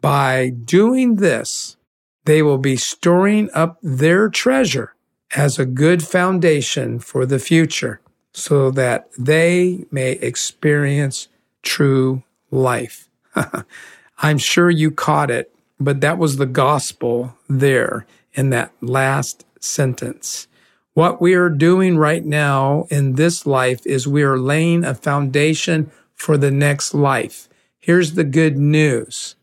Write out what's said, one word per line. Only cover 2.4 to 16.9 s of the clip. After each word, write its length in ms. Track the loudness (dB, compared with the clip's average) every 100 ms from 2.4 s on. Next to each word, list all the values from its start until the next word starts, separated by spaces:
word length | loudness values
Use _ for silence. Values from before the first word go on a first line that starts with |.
will 160 | 4 2
be 180 | 0 -2
storing 720 | -4 -2 2 4 4 2 0
up 240 | -2 -2 -4
their 460 | -6 0 2 4 2
treasure 680 | 0 0 2 0 -2 -8 _ _ _ _ -2
as 220 | 0 0
a 60 |
good 380 | -4 2 2 2
foundation 960 | 0 -2 0 2 2 2 0 -4 -4 -6
for 260 | -6 -4
the 140 | -2 -2
future 640 | 2 2 2 -2 -8 -10 _ _ _
so 380 | -14 0 2 2
that 360 | 0 0 -2 -6 -8
they 680 | 0 2 4 2 0 -2 -8
may 220 | -4 -4
experience 1160 | -4 -6 -6 -10 -2 0 2 0 0 -2 -6 -14 _ _ _
true 600 | -10 0 2 2 0 -2 -8 _ _
life. 580 | -2 -2 -2 -6 -16 _ _ _
<laughs> 840 | -8 -6 -8 -14 -20 -20 -20 _ -4
I'm 200 | -2 0
sure 320 | 0 2 2
you 200 | 4 0
caught 400 | -2 -2 0 0
it, 220 | -2 -6 _ _ _
but 220 | -2 0
that 180 | -2 0
was 180 | -2 -2
the 100 | -2
gospel 880 | 0 2 0 -2